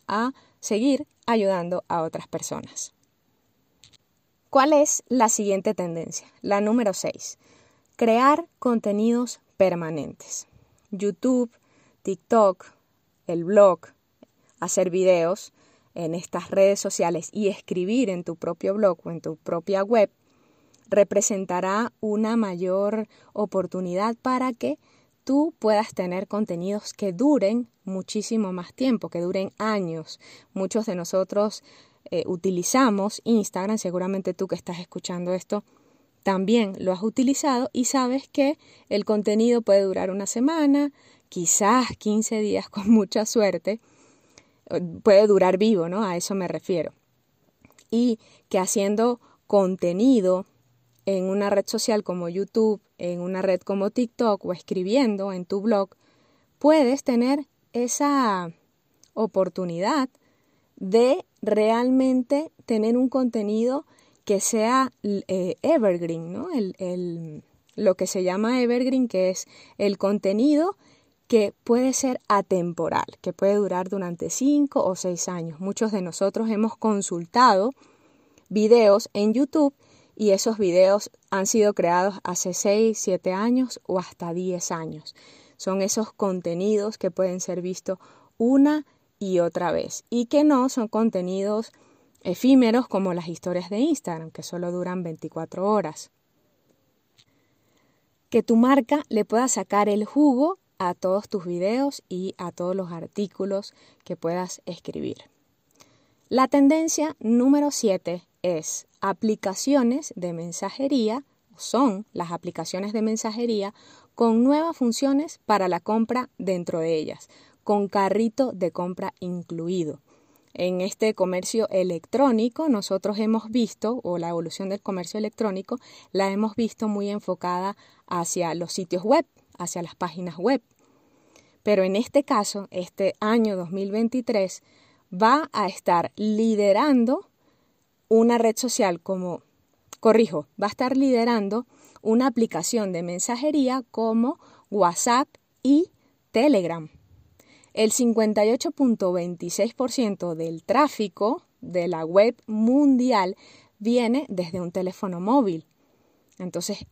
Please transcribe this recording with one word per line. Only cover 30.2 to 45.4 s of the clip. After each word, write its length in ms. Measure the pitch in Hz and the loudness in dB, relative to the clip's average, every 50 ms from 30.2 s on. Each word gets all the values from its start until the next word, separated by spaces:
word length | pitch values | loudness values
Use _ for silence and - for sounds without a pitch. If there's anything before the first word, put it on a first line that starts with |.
| - - - - _ _ - | -20 -20 -20 -20 _ _ -8
Muchos 320 | 196 190 185 - 220 220 | -6 -4 -2 -2 -2 -2
de 80 | - 185 | -4 -4
nosotros, 680 | 180 170 - - 190 190 - - 202 208 214 - - - - - - _ _ _ _ - - | -6 -4 -2 -2 -2 -2 0 0 0 0 0 -2 -8 -16 -20 -20 -20 _ _ _ _ -12 -6
eh, 140 | - 170 - | -6 -4 -4
utilizamos 920 | - 185 175 - 190 185 175 180 - - 254 269 240 208 196 190 214 - - - | -4 -4 -4 -2 -2 -2 -2 -2 0 2 2 4 4 2 0 -2 -4 -4 -4 -2
Instagram, 520 | 226 233 220 196 - - 185 185 208 220 | 2 2 2 2 0 -4 -6 -4 -2 -2
seguramente 560 | 214 - 185 170 180 185 185 196 190 185 190 | -4 -4 -4 -4 -4 -4 -4 -4 -4 -4 -4
tú 140 | 185 - 196 | -4 -4 -6
que 80 | 185 - | -6 -6
estás 240 | 175 - - 175 170 | -6 -8 -8 -10 -10
escuchando 560 | 180 - - 180 - - 180 175 175 175 185 | -12 -12 -12 -12 -10 -8 -8 -6 -4 -4 -4
esto 280 | 180 - - 208 208 - _ _ _ _ _ _ _ _ _ _ _ | -6 -6 -6 -6 -6 -6 _ _ _ _ _ _ _ _ _ _ _
también 520 | - 196 190 185 190 180 226 240 214 190 190 - | -2 -2 0 0 2 2 2 2 2 0 -4 -4
lo 140 | - 185 | -2 -2
has 100 | 180 175 | -2 -2
utilizado 680 | 202 220 - - 262 247 277 - - 294 262 240 262 - | -2 -2 0 0 0 0 0 0 0 0 0 0 -2 -2
y 120 | - 240 247 | -2 -4 -2
sabes 440 | - - 269 254 247 254 277 - - | 0 0 0 0 0 -2 -4 -6 -4
que 300 | - 294 269 277 320 - _ _ - _ _ - | -2 0 0 0 0 -4 _ _ -20 _ _ -4
el 160 | - 208 202 | -4 -2 0
contenido 580 | - 214 208 190 214 208 220 226 240 240 233 | 0 0 0 0 0 2 2 4 4 2 2
puede 200 | 226 - 196 202 | 4 4 4 4
durar 280 | 196 190 185 185 185 185 | 4 2 0 -2 -4 -4
una 160 | 185 202 196 | -4 -6 -6
semana, 640 | - - 233 254 302 330 330 294 277 277 285 285 285 - _ _ _ _ _ _ _ | -6 -2 0 0 2 2 2 4 4 4 4 2 0 -4 _ _ _ _ _ _ _
quizás 680 | - 185 170 - - - 208 202 233 262 240 - - - | -8 -4 -2 0 2 2 4 4 4 4 2 0 -4 -6
quince 420 | - 214 208 220 214 - 226 214 | -2 0 0 0 0 -2 -2 -2
días 280 | 214 208 190 190 - - | -2 -2 -2 -2 -4 -6
con 220 | - 208 190 208 | -8 -2 4 6
mucha 340 | 233 220 196 190 - 233 220 | 6 6 6 4 0 -2 -2
suerte, 560 | - - 233 208 196 180 165 - 185 214 226 _ _ _ _ _ _ _ _ _ _ _ _ _ _ _ _ _ - - 175 180 170 165 - | 0 2 2 2 2 0 -2 -4 -4 -6 -6 _ _ _ _ _ _ _ _ _ _ _ _ _ _ _ _ _ -6 -6 -6 -4 -6 -8 0
puede 240 | - 226 196 196 220 | 4 6 8 8 8
durar 320 | 208 202 190 | 8 6 6